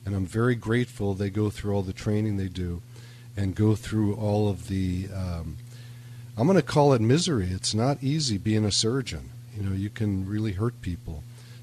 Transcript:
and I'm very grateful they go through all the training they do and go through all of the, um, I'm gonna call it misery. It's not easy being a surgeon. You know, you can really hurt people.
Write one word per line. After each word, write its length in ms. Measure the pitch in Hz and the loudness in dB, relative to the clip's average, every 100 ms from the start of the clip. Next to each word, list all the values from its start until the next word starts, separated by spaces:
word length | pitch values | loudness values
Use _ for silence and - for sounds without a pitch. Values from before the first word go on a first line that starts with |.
| 98 | -4
and 80 | |
I'm 120 | 98 92 | -2 0
very 300 | 110 123 117 | 2 2 2
grateful 580 | 107 120 123 - 101 | 2 0 0 -2 -2
they 160 | 95 101 | 0 0
go 200 | 101 104 | 0 0
through 240 | - 104 | 0 -2
all 100 | 101 | -2
the 100 | 95 | -2
training 420 | - 110 104 107 98 | -4 0 0 0 0
they 140 | 95 | -2
do 320 | 90 90 87 - - - - - - | -4 -4 -6 -10 -18 -18 -20 -10 -2
and 180 | 98 87 | -2 4
go 200 | 107 104 | 4 4
through 400 | - 110 104 107 | 0 0 2 0
all 340 | 104 104 104 | 2 2 2
of 180 | 90 - | 0 -2
the, 400 | 95 92 92 98 95 | -2 0 -2 -4 -6
um, 400 | 92 85 80 80 - - - - - - - - | -4 -6 -6 -10 -14 -16 -18 -18 -18 -16 -8 2
I'm 100 | 143 | 4
gonna 140 | 190 | 6
call 300 | 139 151 143 | 6 6 6
it 80 | 127 | 6
misery. 480 | 110 151 180 127 90 | 6 4 4 0 0
It's 240 | 92 - | -2 0
not 300 | 107 127 135 | 2 2 2
easy 340 | 131 156 135 98 | 0 0 0 0
being 280 | 110 107 104 | 2 2 2
a 80 | |
surgeon. 560 | - 110 131 117 78 64 - - 104 | 2 2 0 -2 -8 -10 -16 -12 -6
You 80 | |
know, 100 | 98 | -2
you 160 | 95 104 | -2 -2
can 380 | - 107 95 95 | -2 0 0 -2
really 240 | 107 110 | -2 -2
hurt 300 | 92 117 120 | -2 -2 -4
people. 420 | - 85 - 78 - - - - | -6 -6 -8 -12 -12 -16 -18 -18